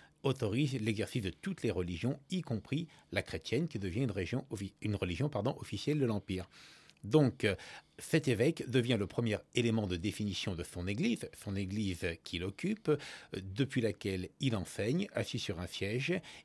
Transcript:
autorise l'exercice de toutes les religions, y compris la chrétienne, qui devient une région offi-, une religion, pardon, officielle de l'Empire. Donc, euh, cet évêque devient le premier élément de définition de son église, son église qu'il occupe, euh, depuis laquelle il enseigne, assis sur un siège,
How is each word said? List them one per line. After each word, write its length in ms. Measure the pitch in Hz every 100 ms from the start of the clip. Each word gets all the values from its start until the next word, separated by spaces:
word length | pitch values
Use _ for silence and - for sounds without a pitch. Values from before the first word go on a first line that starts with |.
| - _
autorise 560 | 139 131 107 113 147 127
l'exercice 400 | 107 104 101 123
de 80 | 95
toutes 320 | - 196 180
les 80 | 117
religions, 480 | 92 90 87 120 - -
y 120 | 185
compris 460 | - 107 - 151 170 - -
la 100 | 98
chrétienne, 460 | - - - 117 170
qui 100 | 113
devient 240 | 98 92
une 80 | 131
région 340 | 98 87 123 -
offi-, 240 | 104 95 -
une 140 | 107 101
religion, 320 | 92 85 143
pardon, 280 | 113 107 -
officielle 400 | - 101 - 151
de 60 | 127
l'Empire. 400 | 104 - 92 - - - - - -
Donc, 400 | 101 151 135 -
euh, 100 | 107 92 - - - -
cet 300 | - 160 135
évêque 400 | 104 135 165 -
devient 280 | 127 120 117
le 80 | 98
premier 320 | - 117 104 -
élément 320 | - 117 113 101
de 100 | 90
définition 580 | 98 - 104 95 -
de 100 | 85
son 220 | 87 90 90
église, 440 | 104 202 113 - -
son 120 | -
église 500 | 98 95 104 101 85 87 85
qu'il 180 | - 87
occupe, 460 | 92 - 185 214 -
euh, 80 | 147 - - - 98
depuis 400 | 95 98 135 127
laquelle 480 | 113 98 101 95 90 -
il 160 | 135 110
enseigne, 500 | 82 - 104 165 202
assis 240 | - 113 120
sur 220 | - 85
un 60 | 90
siège, 540 | - 95 120 139 180 - -